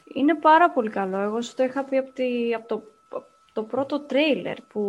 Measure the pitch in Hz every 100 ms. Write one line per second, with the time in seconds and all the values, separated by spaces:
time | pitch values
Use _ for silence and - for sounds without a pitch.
0 | - - 285 320 311 320 339 302 214 214
1 | 190 190 202 220 233 - 254 262 269 269
2 | 269 - 254 240 233 226 226 220 - _
3 | _ - - _ _ - 220 247 277 294
4 | 294 254 311 220 - - - 214